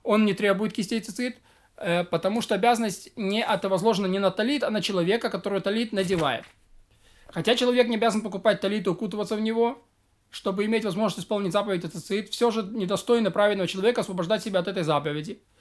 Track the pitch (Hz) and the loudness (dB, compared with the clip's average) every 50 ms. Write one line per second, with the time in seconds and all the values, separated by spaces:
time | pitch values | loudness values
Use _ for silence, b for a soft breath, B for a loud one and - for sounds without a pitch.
0 | - - 208 214 214 208 190 196 208 202 196 185 214 208 - - 202 180 233 226 | -2 2 4 4 4 4 2 2 2 2 2 2 0 -2 -2 -2 -4 -2 -2 -4
1 | 220 - 190 - 247 254 247 - b b b b b b b - - 175 170 175 | -4 -6 -6 -6 -6 -6 -6 -10 b b b b b b b -8 -4 0 0 0
2 | 175 175 - 165 - 190 208 233 - - - 190 202 233 240 220 233 214 175 - | 0 0 -2 -2 0 0 0 -2 0 0 0 2 4 4 4 4 2 -2 -4 -6
3 | - - - - 208 190 202 220 226 185 214 175 - 196 190 180 180 226 214 185 | -10 -14 -8 -4 -2 -2 0 0 0 0 0 0 0 0 0 2 4 2 2 2
4 | 202 185 185 196 202 190 180 - 214 240 294 285 - - 214 214 - - 202 185 | 2 0 0 2 2 2 2 2 0 0 0 0 0 0 0 -2 -2 0 0 0
5 | 170 175 202 233 226 226 - 190 - 202 196 196 170 196 208 220 240 220 214 196 | 2 2 2 0 0 -2 -4 -4 -4 -4 -2 -2 -2 0 0 -2 -2 -2 -2 -2
6 | 190 175 196 170 156 139 120 - - - - _ _ _ - - - b b b | 0 0 0 0 2 0 0 -2 -4 -10 -20 _ _ _ -20 -20 -20 b b b
7 | b b b b b b - 175 160 - 247 240 254 247 247 247 240 226 233 214 | b b b b b b -8 -2 2 2 2 4 4 4 4 4 4 2 2 2
8 | 220 233 196 220 214 220 190 190 - 226 202 170 - 196 202 214 185 196 175 180 | 2 2 2 0 -2 -4 -6 0 2 2 2 2 0 -2 -2 -2 -2 -2 -2 -2
9 | - 208 196 208 208 - 220 214 220 220 226 226 233 233 269 - - _ _ _ | -4 -6 -4 -6 -6 -4 -4 -4 -2 -2 0 2 0 0 0 -4 -10 _ _ _
10 | _ _ _ _ _ _ - - - 202 190 190 202 214 226 220 214 214 170 190 | _ _ _ _ _ _ -16 -8 -4 -4 -2 0 0 0 0 0 0 -2 -2 0
11 | 220 202 170 - 175 - 214 202 202 185 160 208 202 208 196 180 170 160 - 165 | 0 -2 -2 -4 -4 -4 -2 -2 0 0 0 0 0 0 -2 -2 -4 -6 -10 -10
12 | - - 196 208 208 - - - 240 240 208 226 214 185 220 233 190 175 208 185 | -8 -4 -4 -4 -4 -6 -2 0 0 2 2 0 -4 -4 -4 -4 -2 -2 -2 -2
13 | - - 240 233 220 196 170 208 208 208 208 202 180 165 - 190 190 226 247 240 | 0 2 2 2 2 2 2 4 4 4 4 2 0 -2 -2 0 0 2 2 2
14 | 196 - 190 180 175 165 220 214 - 226 196 185 170 196 190 196 165 151 156 147 | -2 -2 -4 -4 -2 0 -2 -2 -2 0 0 0 0 -2 -2 -2 0 0 0 0
15 | 147 156 147 151 151 190 208 - _ b b b | 0 -2 -4 -6 -6 -8 -12 -14 _ b b b